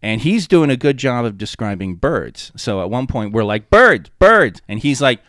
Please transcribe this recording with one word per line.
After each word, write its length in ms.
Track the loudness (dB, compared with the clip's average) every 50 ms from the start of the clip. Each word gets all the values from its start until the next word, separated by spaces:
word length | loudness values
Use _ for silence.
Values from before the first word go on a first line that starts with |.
and 200 | -6 -6 -6 -2
he's 260 | -2 0 0 0 0
doing 220 | 2 4 4 4 4
a 80 | 0
good 200 | 0 0 -2 -2
job 280 | 0 -2 -4 -2 -2 -4
of 120 | -6 -6
describing 580 | -8 -12 -12 -10 -8 -8 -8 -6 -6 -6 -8 -8
birds. 560 | -4 -4 -2 -2 -2 -6 -8 -14 -18 -20 -20 _
So 260 | -12 -8 -6 -6 -4
at 80 | -4 -4
one 180 | -6 -6 -6
point 260 | -6 -6 -6 -6 -4 -2
we're 100 | -2 -2
like, 260 | -2 -2 -4 -2 _
Birds, 400 | 4 6 6 6 4 2 -4 -10 _ _
birds, 420 | 4 6 6 6 4 2 -2 -8 _
and 120 | -12 -12 -4
he's 220 | -2 -2 -2 0
like 200 | 0 0 0 -2 _